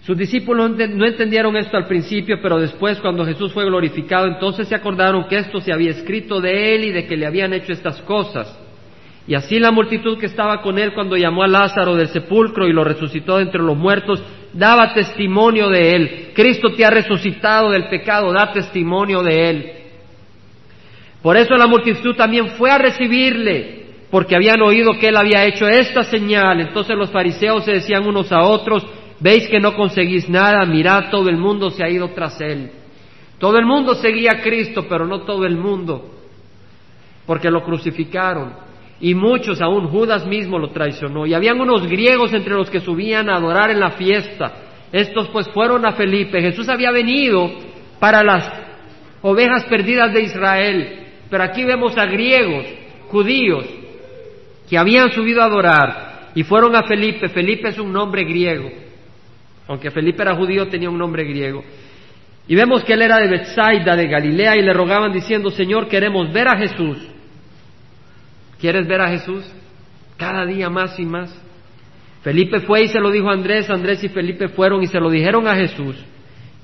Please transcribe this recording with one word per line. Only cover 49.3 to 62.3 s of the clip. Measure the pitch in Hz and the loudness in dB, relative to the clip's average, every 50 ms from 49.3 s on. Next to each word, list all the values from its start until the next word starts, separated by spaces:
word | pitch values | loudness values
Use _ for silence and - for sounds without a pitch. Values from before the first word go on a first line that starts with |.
| 196 220 240 240 254 247 240 | 2 2 4 2 2 0 0
perdidas | - 247 202 196 202 247 247 233 233 202 | 0 -2 0 0 0 2 2 2 2 2
de | 226 | 0
Israel, | 220 190 - 190 190 190 190 190 196 208 196 180 143 131 - - - - - - - - | 0 -2 -4 -2 -2 0 0 0 0 0 0 -2 -4 -6 -10 -16 -20 -20 -20 -20 -12 -6
pero | 196 190 185 | -2 -2 -2
aquí | 185 185 240 254 | -2 -2 -2 -2
vemos | 254 254 247 247 233 - 226 | -2 0 0 0 -2 0 0
a | 208 | -2
griegos, | 185 190 202 233 254 262 254 233 185 156 139 127 - - - - - - - - - | 0 -2 -2 0 2 2 2 2 0 -2 -4 -8 -10 -14 -18 -20 -20 -20 -20 -14 -4
judíos, | 196 208 202 208 262 269 247 202 165 139 120 - - - - - - - - - - - - - - - - - - - - - | -2 0 0 2 0 0 2 0 0 -2 -4 -10 -14 -18 -18 -20 -20 -20 -20 -20 -20 -20 -20 -20 -20 -20 -20 -20 -20 -20 -8 -2
que | 175 165 | 0 2
habían | 170 202 226 254 254 240 | 2 4 4 4 4 4
subido | - 226 220 226 233 240 | 2 -2 -2 0 2 2
a | 233 | 2
adorar | 226 208 202 185 170 160 151 143 127 - - - - - - - - - | 2 2 2 4 4 4 4 4 2 0 -6 -12 -16 -18 -20 -20 -8 -4
y | 160 151 | -4 0
fueron | - 196 220 226 240 233 | 2 4 4 4 4 4
a | 226 220 | 2 2
Felipe. | 220 214 208 208 220 - - 208 175 | 0 0 0 0 -2 -2 -4 -6 -4
Felipe | - 185 175 190 220 214 226 220 | -2 -2 -2 -2 -2 -2 -4 -6
es | 185 202 | -6 -6
un | 214 196 | -8 -6
nombre | 185 196 208 196 185 196 185 | -4 -4 -4 -2 -4 -4 -4
griego, | 156 165 175 175 175 165 143 131 - - - - - - - - - - - - - - - - - - - - - | -4 -2 -2 -2 -2 -2 -4 -6 -10 -14 -18 -20 -20 -20 -20 -20 -20 -20 -20 -20 -20 -20 -20 -20 -20 -20 -20 -14 -12
aunque | 143 131 143 147 | -12 -10 -10 -8
Felipe | 139 - 151 160 - - | -6 -2 0 0 0 0
era | 208 196 180 | 0 -2 0
judío, | 165 185 180 190 196 196 196 | 0 -2 -2 -2 -2 -2 -4
tenía | 190 175 175 175 | -4 -6 -6 -4
un | 170 170 | -4 -4
nombre | 175 170 160 160 156 | -4 -4 -4 -6 -6
griego. | 147 143 143 139 135 135 - - - - - - - - - - - - - - - | -6 -6 -6 -6 -6 -8 -10 -14 -16 -20 -20 -20 -20 -20 -20 -20 -20 -20 -20 -20 -20